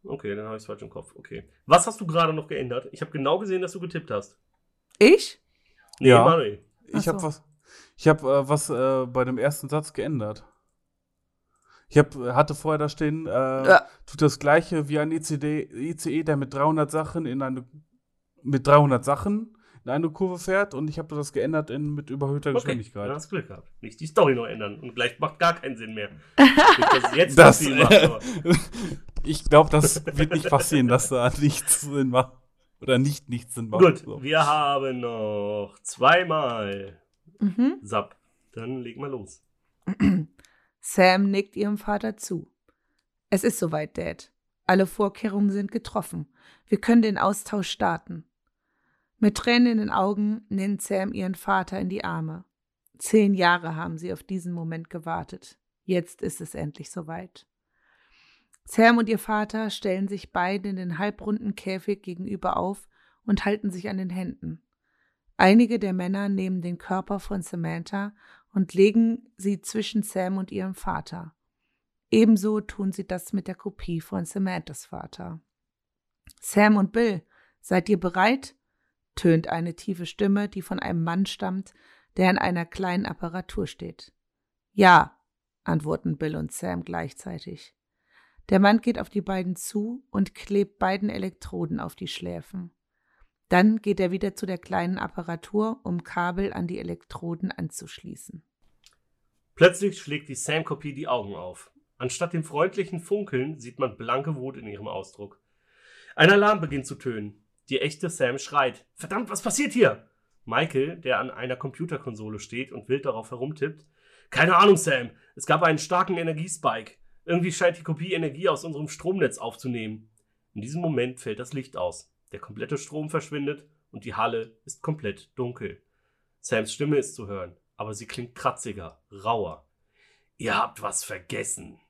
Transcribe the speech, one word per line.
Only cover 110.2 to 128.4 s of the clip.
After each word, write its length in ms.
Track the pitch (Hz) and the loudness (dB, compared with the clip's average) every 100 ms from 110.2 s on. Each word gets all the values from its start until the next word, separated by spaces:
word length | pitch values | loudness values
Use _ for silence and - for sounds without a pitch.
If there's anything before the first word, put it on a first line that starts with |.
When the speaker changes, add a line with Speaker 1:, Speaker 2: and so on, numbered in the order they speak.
| _ _ | _ _
Speaker 1:
Michael, 520 | - 117 151 131 143 175 | -4 -2 0 -2 -2 -4
der 220 | 131 113 | -4 -2
an 120 | 127 | -4
einer 260 | - 123 127 | -8 -8 -8
Computerkonsole 800 | 139 - 165 143 - 107 107 107 | -8 -10 -10 -8 -10 -12 -12 -12
steht 340 | - 120 135 | -12 -10 -10
und 160 | 113 104 | -12 -4
wild 160 | 139 | -4
darauf 260 | 139 110 - | -2 -6 -8
herumtippt: 540 | 123 139 156 147 156 _ _ _ _ _ | -10 -10 -6 -8 -8 _ _ _ _ _
„Keine 260 | 143 165 175 | 0 4 6
Ahnung, 200 | 208 190 | 8 6
Sam. 340 | - 135 120 - _ | 4 -2 -4 -14 _
Es 100 | - - | -16 -2
gab 160 | 156 | 2
einen 160 | 165 151 | 4 2
starken 380 | - 180 185 175 | 0 -2 0 -2
Energiespike. 800 | 165 156 180 - 131 113 107 _ - _ | -4 -6 -8 -4 -4 -4 -8 _ -20 _
Irgendwie 280 | - 175 175 | -4 -2 0
scheint 260 | 160 175 170 | 0 0 0
die 40 | |
Kopie 300 | 165 156 170 | -8 -6 -4
Energie 360 | 170 156 135 180 | -4 -4 -2 0
aus 160 | - | 0
unserem 240 | 165 147 151 | -4 -8 -10
Stromnetz 500 | - 170 190 143 - | -8 -4 0 -2 -2
aufzunehmen.“ 720 | 117 - 131 120 110 110 _ _ _ _ _ | -10 -10 -8 -6 -8 -12 _ _ _ _ _
In 80 | 107 | -12
diesem 180 | 110 156 | -10 -6
Moment 400 | 170 135 123 127 | -2 -2 -2 -6
fällt 200 | - 104 | -10 -10
das 120 | 123 | -10
Licht 240 | 131 127 - | -10 -10 -6
aus. 360 | 90 - - _ _ | -6 -8 -20 _ _
Der 80 | 104 | -20
komplette 380 | - 107 113 143 | -18 -12 -8 -8
Strom 320 | - 151 151 | -8 -10 -6
verschwindet 560 | 156 147 147 143 147 _ _ _ | -6 -6 -6 -6 -8 _ _ _
und 140 | - | -16
die 100 | 123 | -12
Halle 420 | 104 117 117 113 _ | -4 -2 -2 -8 _
ist 180 | - - | -20 -10
komplett 480 | - 156 107 98 - - | -8 -6 -8 -10 -16 -10
dunkel. 460 | 123 120 101 - _ _ _ _ _ _ | -8 -8 -12 -14 _ _ _ _ _ _
Sams 320 | - 113 107 | -4 -2 -2
Stimme 240 | - 147 147 | -4 0 0
ist 180 | 123 | 0
zu 120 | - 101 | -10 -12
hören, 300 | 98 90 87 _ _ | -10 -12 -16 _ _
aber 160 | 107 | -12
sie 120 | 104 113 | -12 -12
klingt 280 | - 120 | -12 -12
kratziger, 680 | - | -6